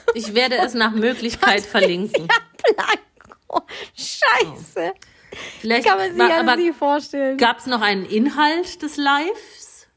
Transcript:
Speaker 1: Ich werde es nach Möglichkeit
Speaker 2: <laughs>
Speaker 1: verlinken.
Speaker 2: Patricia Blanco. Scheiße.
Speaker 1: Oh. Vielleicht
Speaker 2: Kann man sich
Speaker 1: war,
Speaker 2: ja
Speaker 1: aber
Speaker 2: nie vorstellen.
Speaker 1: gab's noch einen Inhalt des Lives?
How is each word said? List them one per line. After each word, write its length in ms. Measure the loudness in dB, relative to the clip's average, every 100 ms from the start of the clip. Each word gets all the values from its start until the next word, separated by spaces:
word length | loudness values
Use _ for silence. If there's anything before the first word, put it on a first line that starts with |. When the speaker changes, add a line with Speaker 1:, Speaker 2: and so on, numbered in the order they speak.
| -4
Speaker 1:
Ich 200 | -4 -2
werde 220 | 0 2 2
es 140 | 0
nach 180 | 0 0
Möglichkeit 680 | 2 0 -2 -6 0 2 2
Speaker 2:
<laughs> 60 | 0
Speaker 1:
verlinken. 600 | 2 2 2 -2 -2 0
Speaker 2:
Patricia 680 | 0 -2 -2 0 2 0 -4 -6 _
Blanco. 420 | -20 -20 -12 -12 -12 -16 -16
Scheiße. 1000 | -14 -12 0 2 4 0 -4 -12 -6 -6
Speaker 1:
Oh. 420 | -6 -14 _ -20 -16 -16 -10
Vielleicht 260 | -2 0 2
Speaker 2:
Kann 120 | 2
man 120 | 0
sich 80 | 2
Speaker 1:
war, 100 | 2
Speaker 2:
ja 100 | 4
Speaker 1:
aber 160 | 2 2
Speaker 2:
nie 160 | 0
vorstellen. 640 | 0 0 0 -2 -4 -2 2
Speaker 1:
gab's 280 | 0 0 -4
noch 140 | -2
einen 240 | 0 0 -2
Inhalt 720 | 0 0 2 2 2 -4 -8
des 140 | -8 -2
Lives? 920 | 0 2 0 -6 -12 -20 -20 -20 -20